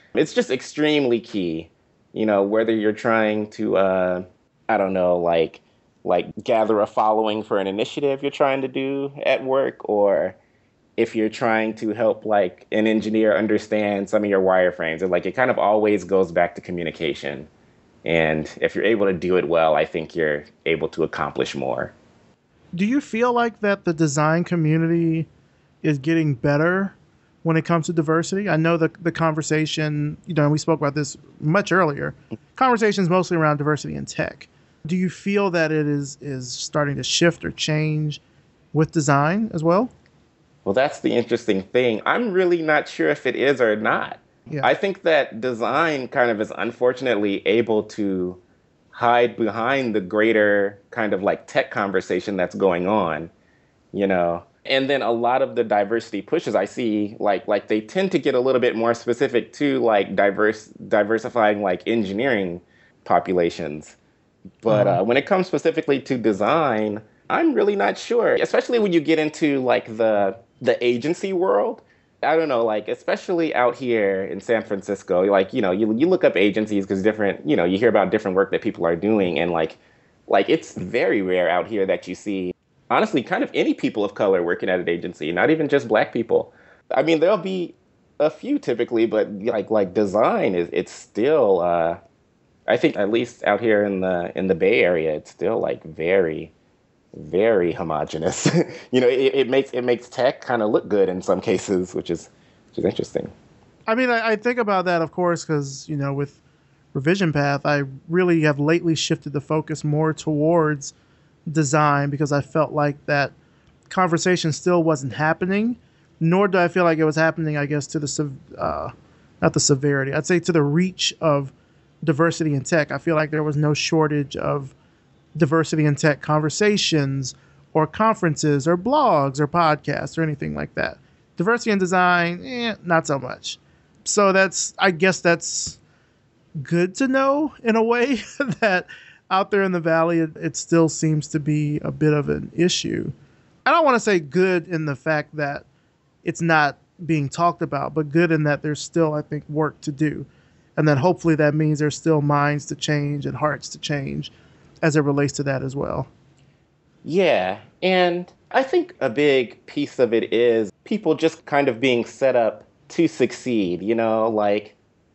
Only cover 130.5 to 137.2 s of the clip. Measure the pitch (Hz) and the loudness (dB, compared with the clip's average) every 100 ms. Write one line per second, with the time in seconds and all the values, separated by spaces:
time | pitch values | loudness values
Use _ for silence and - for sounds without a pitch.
130.5 | 73 - - - - _ _ _ - 175 | -6 -6 -4 -6 -6 _ _ _ -4 -2
131.5 | 233 233 202 180 185 180 175 170 175 262 | 0 0 0 2 2 4 2 0 -4 -8
132.5 | 247 233 - 170 165 156 139 120 101 - | -6 -6 -6 -2 0 0 -4 -6 -12 -12
133.5 | - _ _ _ _ - - 196 190 190 | -14 _ _ _ _ -4 2 4 4 2
134.5 | - - - 196 160 190 180 175 165 - | 0 -8 0 0 2 0 2 0 0 -2
135.5 | - - - _ _ _ _ _ _ _ | -8 -10 -12 _ _ _ _ _ _ _
136.5 | 156 127 170 185 190 269 269 | -12 -4 -2 -2 0 0 2